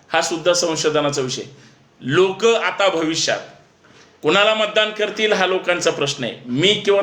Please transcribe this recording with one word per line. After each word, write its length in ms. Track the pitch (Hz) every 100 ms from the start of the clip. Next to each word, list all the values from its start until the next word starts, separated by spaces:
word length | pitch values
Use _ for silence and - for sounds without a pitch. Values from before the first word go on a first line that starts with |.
| _
हा 100 | 160
सुद्धा 300 | 170 170 165
संशोधनाचा 720 | 175 170 156 156 147 143 139
विषय. 200 | 127 127 - - - _ _ _
लोक 440 | 131 160 190 185
आता 440 | 226 226 175 180 196
भविष्यात 500 | 165 160 156 - 101 - - _ _ _ - - _
कुणाला 320 | 147 190 208
मतदान 360 | 220 208 214 214
करतील 420 | 214 208 196 214
हा 140 | 190 185
लोकांचा 440 | 185 175 175 165
प्रश्न 340 | 151 143 -
आहे, 100 | 117 - 123
मी 280 | 127 185
किंवा 280 | 208 196 196